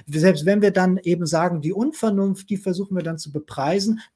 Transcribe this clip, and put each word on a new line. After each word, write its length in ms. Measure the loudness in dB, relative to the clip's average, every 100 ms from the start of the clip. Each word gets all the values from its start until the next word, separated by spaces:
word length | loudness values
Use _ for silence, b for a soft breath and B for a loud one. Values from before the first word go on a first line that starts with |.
| -8
selbst 380 | 2 4 4 2
wenn 160 | 4
wir 100 | 4
dann 260 | 4 2 2
eben 220 | 0 -2 0
sagen, 340 | 0 0 0
die 140 | -4
Unvernunft, 760 | -2 -2 -2 0 0 0 -2 -6
die 80 | -6
versuchen 380 | -4 -4 -4 -4
wir 80 |
dann 140 | -4 -8
zu 160 | -8
bepreisen, 680 | -10 -8 -4 -2 0 0 -4 B